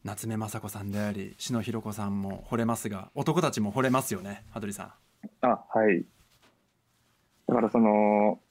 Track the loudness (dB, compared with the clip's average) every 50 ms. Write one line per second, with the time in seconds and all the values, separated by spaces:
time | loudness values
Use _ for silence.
0 | _ -10 -10 -8 -6 -6 -4 -4 -4 -6 -6 -8 -10 -10 -10 -8 -8 -6 -4 -2
1 | -2 -2 -4 -6 -8 -10 -12 -12 -6 -4 -2 -2 -2 -2 -4 -4 -6 -6 -6 -4
2 | -4 -2 -2 -2 -4 -4 -6 -10 -8 -4 -2 0 0 0 -2 -2 -4 -8 -8 -8
3 | -12 -10 _ -4 -2 0 2 2 2 0 0 0 -2 0 0 2 2 4 2 2
4 | 0 0 -6 -6 -6 -10 -12 -12 -16 -14 -12 -8 -8 -8 -8 -10 -12 -16 -16 _
5 | _ _ _ _ -20 -20 _ _ 0 0 0 0 -4 _ 0 4 4 6 4 4
6 | 0 -6 _ _ _ _ _ _ _ _ _ _ _ _ _ _ _ _ _ _
7 | _ _ _ _ _ _ _ _ _ 0 2 2 2 4 4 6 6 6 6 6
8 | 6 6 6 4 4 2 2 -2 _ _